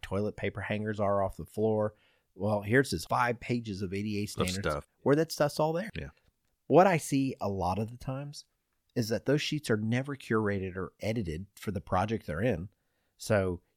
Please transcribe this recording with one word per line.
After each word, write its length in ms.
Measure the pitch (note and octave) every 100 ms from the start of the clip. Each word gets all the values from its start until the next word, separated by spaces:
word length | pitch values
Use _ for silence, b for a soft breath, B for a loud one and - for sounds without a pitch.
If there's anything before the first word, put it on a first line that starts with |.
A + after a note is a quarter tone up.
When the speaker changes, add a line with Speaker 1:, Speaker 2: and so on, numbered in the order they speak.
Speaker 1:
toilet 340 | - G2 G#2 -
paper 240 | G#2 G2+
hangers 380 | G2 G#2+ G#2+ G#2
are 220 | G2+ G2+
off 140 | F#2+ -
the 80 | E2
floor, 480 | - A2 G#2+ G#2+ - _ _ _
well, 280 | - G2+ G#2
here's 280 | G2+ B2 C3+
this 140 | E2
five 340 | - B2 B2 A#2
pages 440 | - B2 A2+ F#2+
of 100 | G2
A 80 | G2
D 160 | G#2+ G2+
A 40 |
Speaker 2:
Of 60 | G#2
Speaker 1:
standards 380 | - F2+ F#2 F2
Speaker 2:
stuff. 200 | D2 - _
Speaker 1:
where 120 | -
that 160 | C#3+ D#3+
stuff's 300 | - D3 -
all 120 | D#3
there. 180 | E3 G#3+
Speaker 2:
Yeah. 160 | - C#2+ - _ _ _ _ -
Speaker 1:
What 220 | C#3 G3
I 80 | E3
see 400 | - C#3 C3+ -
a 80 | G2+
lot 300 | G2 F2+ F#2+
of 120 | A2+
the 60 | B2
times 480 | - C3 C#3+ D3 - _ _ _ _ -
is 120 | G#2
that 160 | G#2+ -
those 140 | D3
sheets 300 | - D3+ -
are 60 | A2
never 400 | A2 B2 C#3 C3+
curated 580 | - A2 G#2+ G2+ F#2+
or 180 | F#2 F2+ -
edited 460 | G2 A2+ F2 D#2 G2+
for 160 | - -
the 100 | F#2+
project 460 | - F#2 G#2 A2+ -
they're 160 | D#2
in. 260 | B2 F2 F2+ _ _ _ _ _
So 460 | - G#2+ F#2+ F2+ _